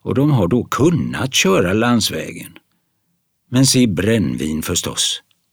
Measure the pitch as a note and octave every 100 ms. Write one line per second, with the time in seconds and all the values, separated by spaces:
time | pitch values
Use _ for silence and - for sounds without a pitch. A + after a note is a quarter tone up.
0 | - G2+ C#3+ C3+ F2 A#2+ - - C#3 E3
1 | F#2 C3 C3+ - F#3 F#3 F#2+ G#2 A#2 A#2+
2 | G#2+ D#3 D#3 F2 - - _ _ _ _
3 | _ _ _ _ _ B2 C3+ C3 B2 F2+
4 | G2 A2+ D2+ B1 D2 D#2 D#2+ F2 - -
5 | - - - _ _